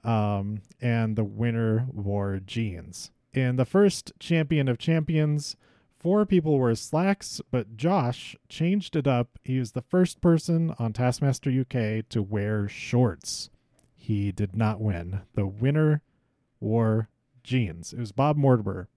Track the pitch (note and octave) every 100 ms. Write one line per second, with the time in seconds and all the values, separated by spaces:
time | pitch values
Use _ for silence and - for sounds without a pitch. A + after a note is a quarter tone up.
0 | A#2 A2+ G#2 G2+ G2 G#2 - _ B2 A#2
1 | A2 G#2+ G#2 G#2 A#2+ A2+ A2+ A2+ B2+ G#2
2 | G2 G2+ G2 F#2+ F#2+ A#2 A2 F2+ F#2+ F2+
3 | - _ _ C3 B2+ B2+ D#3+ F#3+ G3+ -
4 | - _ - E3+ D3 D#3 C3+ A#2 - D#3+
5 | D3+ D3+ D3+ D3 C#3+ - _ _ _ _
6 | E3+ G#3 G#3 F#3 D#3 C#3+ B2 A2+ - D3+
7 | F#3+ G3 - - - B2+ G#2+ A2+ D#3 F#3+
8 | A#2+ C3 - - _ - E3 G3+ F3+ D3+
9 | C#3 B2 A#2+ - - C3 A#2+ B2+ - F3+
10 | F3+ - F3 E3 - E3 E3 - A2+ G#2+
11 | B2 - C#3 B2+ C#3+ C3 B2+ B2+ G#2+ A2
12 | A2 A#2 G2 G#2 G#2 G#2+ G2+ - - B2
13 | B2 D2+ - - - _ _ _ _ _
14 | - G#2+ G2+ F2+ G2+ G2 A2 G#2+ A2 F2+
15 | F2 G2 - - G2 G2+ B2+ D3+ D#3 D3
16 | _ _ _ _ _ _ G#2+ A2+ A2+ A2
17 | G#2+ _ _ _ - B2+ G#2 E2 E2 -
18 | A2+ A#2 C#3+ D3 C#3 B2 G2+ F#2 -